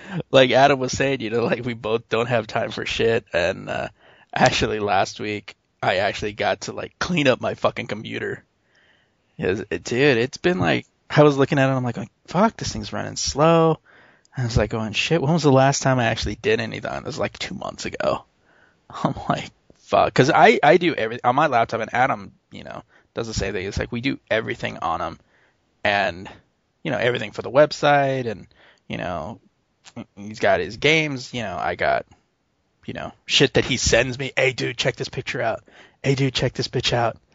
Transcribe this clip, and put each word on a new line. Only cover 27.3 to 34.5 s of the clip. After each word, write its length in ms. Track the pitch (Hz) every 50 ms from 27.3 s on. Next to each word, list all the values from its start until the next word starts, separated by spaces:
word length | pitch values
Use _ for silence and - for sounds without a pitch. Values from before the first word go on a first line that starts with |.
for 100 | - -
the 100 | - -
website, 720 | 113 139 151 147 - - - 147 143 143 139 135 135 131 127 117
and, 200 | 104 92 92 - _ _ _ - _ _ _ -
you 100 | - 110
know, 440 | 110 87 90 82 76 95 117 - _ _ _ _ _ _ _ _ _ - - 120 - _ _
he's 240 | - 101 107 110 -
got 200 | - 104 98 92
his 160 | 87 90 107 110
games, 560 | - 143 156 160 156 151 139 127 127 - -
you 80 | 123 113
know, 140 | 98 90 78
I 160 | - 76 90
got 300 | - 92 73 65 57 - _ - _ _ _ _ _ _ _ _ _ _ _ _ _ _
you 80 | - -
know, 180 | - - - - _ _
shit 280 | - - - 147 127 -
that 100 | 127 113
he 120 | - 131 113
sends 400 | - - - 113 127 131 123 127
me. 120 | 139 131 -
"Hey, 180 | - 131 131